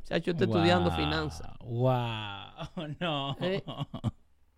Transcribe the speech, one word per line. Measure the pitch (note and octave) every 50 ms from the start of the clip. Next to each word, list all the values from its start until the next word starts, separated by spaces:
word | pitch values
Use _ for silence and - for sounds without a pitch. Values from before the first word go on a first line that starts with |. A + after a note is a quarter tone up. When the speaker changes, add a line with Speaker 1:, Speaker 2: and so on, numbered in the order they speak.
| -
Speaker 1:
Muchacho, | - - E3+ D#3+ F3+
está | F3 D#3+ F#3
estudiando | E3+ F3+ F3 E3 E3+ F3 F3+ F3 E3+
Speaker 2:
Wow. | E3+ D#3+
Speaker 1:
finanzas. | D#3 D3+ D#3 D#3+ D#3 D3 - - - - - - -
Speaker 2:
Wow, | A#2+ A#2+ A#2+ B2+ C3 B2+ B2 A#2+ A#2 A2+ G#2+ G#2+ G2+ G2+ G2 G2+ F#2+ - - D#3+ - - F#3 D#3+ D3+ D3
<laughs> | -
no. | F3 E3+ D3+ C#3+ C#3 C#3 C3+ -
Speaker 1:
¿Eh? | F3 F3+ F#3+ G3 - - B2 - C#3 - - - - - - - - _ _ _ _ _ _